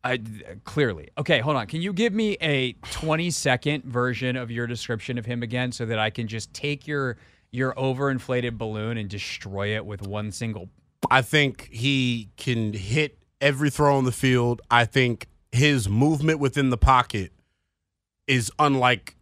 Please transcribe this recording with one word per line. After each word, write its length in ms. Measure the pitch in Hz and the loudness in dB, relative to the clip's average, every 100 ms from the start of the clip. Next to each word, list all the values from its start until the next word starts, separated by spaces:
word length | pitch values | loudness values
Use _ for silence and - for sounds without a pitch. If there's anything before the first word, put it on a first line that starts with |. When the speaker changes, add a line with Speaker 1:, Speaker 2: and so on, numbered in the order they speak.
Speaker 1:
I, 160 | 127 123 110 107 - 95 | -2 -4 -4 -14 -16 -16
clearly. 460 | - - 135 85 78 - | -8 0 0 -2 -10 -8
Okay, 220 | 151 147 | 2 2
hold 160 | 127 143 | 2 -2
on. 100 | 104 | -2
Can 160 | 160 | -6
you 100 | 180 | -4
give 200 | 185 233 | 0 0
me 240 | 202 214 196 | 0 -2 -2
a 320 | 160 139 127 - - | -2 0 -2 -6 -12
twenty-second 920 | - 160 160 175 151 143 127 147 147 | -6 -2 0 0 -2 0 0 0 -4
version 520 | 135 120 123 113 127 127 | -4 -2 -2 -2 -4 -4
of 140 | 120 | -6
your 160 | 117 117 | -6 -6
description 520 | 120 - 113 - 123 | -6 -6 -8 -4 -6
of 80 | 113 | -4
him 160 | 123 | -6
again 300 | 117 123 127 | -4 -4 -4
so 120 | 120 117 | -4 -4
that 120 | 113 | -2
I 120 | 107 | -2
can 180 | 113 113 | -2 -6
just 260 | 113 - | -8 -10
take 320 | - 147 147 151 | -8 -6 -6 -4
your, 300 | 147 131 110 - _ _ | -2 -2 -6 -14 _ _
your 240 | 123 131 | -2 -2
overinflated 840 | 123 135 131 139 131 - 123 120 113 | 0 -2 0 0 -2 -2 -2 -2 -4
balloon 400 | 113 107 110 117 | -6 -4 -4 -4
and 120 | 101 | -6
destroy 680 | 101 - - 101 98 101 | -8 -8 -10 -8 -4 -2
it 100 | 107 | -4
with 220 | 104 101 98 | -6 -10 -6
one 240 | 104 107 | -6 -6
single 380 | 98 117 104 90 _ _ _ - | -6 -6 -6 -12 _ _ _ 4
Speaker 2:
I 120 | 127 | 4
think 460 | 123 151 143 113 - | 4 2 2 0 -14
he 580 | 113 131 135 127 120 101 - | -4 0 2 2 -2 -6 -8
can 360 | - 117 110 | -2 0 0
hit 460 | 104 95 139 151 - _ _ | -4 -2 0 -2 -6 _ _
every 300 | 139 135 147 | 0 4 0
throw 260 | - 147 139 | 4 4 6
on 80 | |
the 80 | 127 | 2
field. 500 | 120 131 127 120 120 - | 2 2 4 2 -2 2
I 140 | 120 | 4
think 420 | 117 135 127 113 - _ _ | 4 2 2 0 -8 _ _
his 360 | 117 147 139 98 | 2 4 4 2
movement 500 | 104 147 156 156 160 | 4 4 4 2 2
within 320 | 139 143 135 | 0 2 0
the 80 | 120 | 4
pocket 540 | 135 127 123 110 92 _ _ _ _ _ _ _ _ _ - | 6 6 4 -2 -6 _ _ _ _ _ _ _ _ _ 0
is 240 | 131 113 - | 0 0 2
unlike 580 | 151 135 123 120 - _ | 2 4 4 2 -4 _